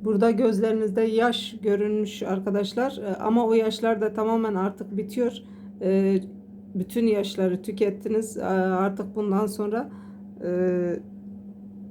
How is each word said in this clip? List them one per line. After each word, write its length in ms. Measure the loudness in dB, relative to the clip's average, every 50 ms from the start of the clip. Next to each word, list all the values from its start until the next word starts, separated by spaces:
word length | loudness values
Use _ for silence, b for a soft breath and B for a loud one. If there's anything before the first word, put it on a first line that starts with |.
| 2
Burada 260 | 2 4 6 6 4
gözlerinizde 720 | 4 4 4 4 4 4 2 2 2 2 0 0 2 2 2
yaş 540 | 2 4 4 4 4 2 0 -4 -8 -10 -4 0
görünmüş 600 | 0 2 2 2 0 2 0 0 -2 -4 -6 -2
arkadaşlar. 760 | -2 -2 0 0 0 0 0 0 0 0 0 -2 -2 -2 -4
E, 160 | -4 -4 -4
ama 320 | -2 0 2 4 4 4
o 60 | 6 4
yaşlar 480 | 4 4 4 0 0 2 2 2 2
da 120 | 0 -2 0
tamamen 420 | 0 0 2 2 2 2 2 0
artık 420 | 0 0 0 -2 -4 -10 -6 -4
bitiyor. 360 | -4 -4 -4 -2 0 0 0 -2 -4 B B B B B B B -4 0
E, 380 | 2 4 4 4 4 4 2 0 -2 -14 -16 -18 -18 -18 -18 -18 -8 -4
bütün 320 | -4 -4 -2 0 2 4
yaşları 560 | 4 4 2 0 -2 0 0 2 2 2 0 -4
tükettiniz. 760 | -6 0 0 0 0 0 -2 -4 0 0 0 0 -2 -6
E, 80 | -6 -2
artık 720 | 0 2 2 2 2 2 2 2 0 0 -2 -8 -6 -4
bundan 300 | -4 0 2 2 2 2
sonra, 440 | 0 -2 -2 -4 -2 -2 -4 -4 -6 B B B B B B B B -14 -8 -4
e, 560 | -2 0 2 2 2 2 2 0 0 -2 -4 -6 -10 -16 -14 -14 -14 -14 -14 -14 -16 -16 -16 -16 -16 -14 -14 -14 -14